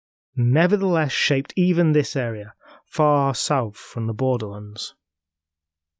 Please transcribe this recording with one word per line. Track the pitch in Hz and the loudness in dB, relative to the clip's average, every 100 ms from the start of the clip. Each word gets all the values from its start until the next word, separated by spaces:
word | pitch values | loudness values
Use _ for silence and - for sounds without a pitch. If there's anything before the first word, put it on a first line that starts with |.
| _ _ _ 123 | _ _ _ 0
nevertheless | 120 143 175 196 190 170 147 | 2 4 4 2 2 0 0
shaped | - - 135 - - | -2 0 -2 -2 0
even | 180 170 165 | 2 4 4
this | 147 131 139 | 4 2 -2
area, | 120 110 104 - - - _ | -4 -6 -12 -20 -20 -20 _
far | - 151 147 139 127 | 0 2 4 2 0
south | - 143 113 - | -2 -2 -2 -8
from | - 120 113 | -10 -4 -4
the | |
borderlands. | 110 131 123 104 104 104 101 - - _ _ _ _ _ _ _ _ _ | -2 0 0 -4 -10 -12 -12 -14 -16 _ _ _ _ _ _ _ _ _